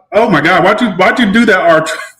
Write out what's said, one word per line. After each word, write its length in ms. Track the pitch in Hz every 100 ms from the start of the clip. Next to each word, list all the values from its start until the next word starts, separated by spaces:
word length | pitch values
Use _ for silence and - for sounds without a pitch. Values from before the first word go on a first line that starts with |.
| _
oh 180 | 196 233
my 100 | 160
God, 240 | 156 180
why'd 160 | 165 -
you, 100 | 240
why'd 280 | 175 190 240
you 140 | 220
do 140 | 214 233
that, 140 | 185
R 240 | 170 160
Truck? 340 | 156 - -